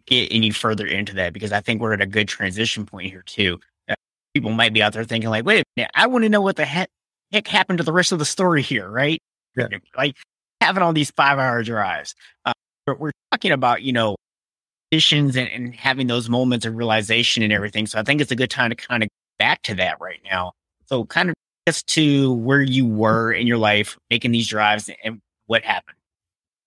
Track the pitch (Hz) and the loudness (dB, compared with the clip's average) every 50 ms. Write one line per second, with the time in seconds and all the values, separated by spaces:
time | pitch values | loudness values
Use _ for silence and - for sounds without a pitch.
0 | - - 131 123 107 - - 113 113 110 107 - - 117 110 104 104 73 76 95 | -2 0 2 2 2 2 2 2 2 2 0 -2 -2 -2 -2 -2 -2 -4 -4 -4
1 | 104 101 98 98 92 87 82 101 107 104 101 104 104 - 117 107 117 113 107 98 | -4 -6 -4 -4 -4 -4 -4 -6 -6 -4 -4 -2 -2 -2 -2 -2 -2 -2 -2 -2
2 | 101 98 98 107 104 101 - - 107 95 92 104 113 113 - 113 104 95 - 98 | -2 -2 0 -2 -2 -2 -4 -4 -6 -4 -2 -2 -2 -2 -2 -4 -8 -10 -12 -12
3 | 87 92 95 92 90 - - - 104 92 87 85 - _ _ _ _ - 104 - | -12 -12 -14 -14 -18 -12 -4 -2 0 0 -2 -4 -10 _ _ _ _ -8 -8 -8
4 | _ _ _ _ _ _ _ 143 117 110 110 110 117 113 107 110 104 107 107 110 | _ _ _ _ _ _ _ -4 -4 -2 0 2 2 2 4 4 2 2 2 -2
5 | 113 107 117 113 110 113 110 107 117 185 214 208 147 - _ - 120 - - - | -6 -4 -4 -4 -2 -2 -2 -2 0 2 2 2 2 0 _ -6 -6 -2 0 2
6 | 202 240 254 240 226 214 214 208 196 196 190 - 151 135 139 175 185 - _ _ | 2 2 2 2 2 4 4 2 2 0 0 -2 -4 -4 -2 -4 -4 -6 _ _
7 | _ _ _ _ _ _ 196 214 202 - - 208 185 - 180 170 165 160 156 180 | _ _ _ _ _ _ -4 -4 -2 0 0 0 2 2 0 0 0 2 2 2
8 | 175 - 190 165 151 - - - 185 180 170 147 127 - 139 110 95 92 104 120 | 2 2 0 0 -2 -2 -2 0 2 2 2 2 0 0 -4 -6 -6 -6 -4 -2
9 | 139 147 165 - - _ _ _ _ _ _ 127 120 113 107 92 - _ _ - | -2 0 -2 -4 -6 _ _ _ _ _ _ -4 -4 -4 -6 -10 -14 _ _ -2
10 | 135 147 131 - - _ _ _ _ _ _ _ - 170 185 190 185 170 165 156 | -2 -2 -2 -6 -14 _ _ _ _ _ _ _ 0 0 2 2 2 2 2 2
11 | 147 - - - 147 139 139 139 131 127 120 120 117 110 117 107 101 95 87 76 | 0 0 0 2 4 4 4 2 2 0 0 -2 -2 -2 -2 -2 -2 -2 -4 -6
12 | 73 - - - - - _ _ _ 123 120 - _ _ _ _ _ - 135 - | -8 -12 -16 -20 -20 -20 _ _ _ -6 -6 -6 _ _ _ _ _ -6 -6 -4
13 | 151 151 143 - _ _ - 226 - 196 156 135 127 120 120 - 113 135 127 120 | -6 -8 -10 -10 _ _ -6 -2 0 0 0 2 2 2 2 2 0 -2 0 0
14 | 113 107 98 - _ _ _ _ _ _ _ _ _ _ _ _ _ _ - 160 | 0 0 -2 -4 _ _ _ _ _ _ _ _ _ _ _ _ _ _ 0 2
15 | 156 - 160 147 147 139 127 127 123 - - 123 123 120 120 - - 139 131 131 | 2 4 4 2 2 2 0 -2 -4 -4 -6 -8 -10 -10 -10 -4 -2 -2 0 0
16 | 131 123 120 120 117 113 117 123 127 127 123 117 104 113 113 113 120 113 110 110 | 0 0 0 -2 0 0 0 2 2 2 2 0 -2 -4 -4 -4 0 2 2 2
17 | 107 98 110 117 120 - - 120 113 104 107 101 98 104 - 110 107 104 - 110 | 2 2 2 2 2 2 0 0 2 2 2 0 0 -2 -4 -4 -4 -2 -4 -2
18 | 110 120 139 151 147 - 127 113 127 123 - - 123 117 113 - - - 123 117 | -2 0 0 0 0 0 0 -2 -2 -2 0 -2 -2 -2 -2 -6 -6 -6 -2 -2
19 | 110 101 - _ _ _ _ - 104 117 151 - - - 110 90 92 90 78 - | -2 -4 -4 _ _ _ _ -2 0 0 0 -2 -4 -6 -4 -2 -2 -2 -2 -6
20 | 82 92 87 - _ 98 95 92 90 90 - _ _ _ _ _ _ _ 139 123 | -10 -14 -14 -16 _ -6 -4 -4 -4 -6 -8 _ _ _ _ _ _ _ -4 -4
21 | 110 - - 165 175 180 156 - _ _ _ _ _ - 165 - - - - - | -4 -2 -2 -2 0 0 -2 -6 _ _ _ _ _ -2 -2 -2 -4 -2 0 2
22 | 156 147 143 139 135 131 127 117 113 123 135 143 139 135 127 131 131 117 107 107 | 4 4 4 4 2 2 0 0 0 2 2 2 4 2 2 2 2 2 2 2
23 | 110 110 110 113 113 113 117 87 120 120 120 117 107 104 104 104 104 - - - | 4 4 4 4 2 0 0 0 0 2 2 4 4 4 4 2 2 -2 -6 -14
24 | _ _ 120 117 - 123 117 117 113 104 110 107 107 104 107 107 107 - - - | _ _ -2 0 0 0 0 0 0 -2 0 2 2 2 2 2 -2 -8 -14 -12
25 | - 110 113 107 - _ _ _ _ - 113 113 - 113 104 92 - - - _ | -10 -10 -10 -10 -16 _ _ _ _ -2 0 0 0 0 -2 -4 -6 -10 -18 _
26 | _ _ _ _ _ _ _ _ _ _ _ _ _ | _ _ _ _ _ _ _ _ _ _ _ _ _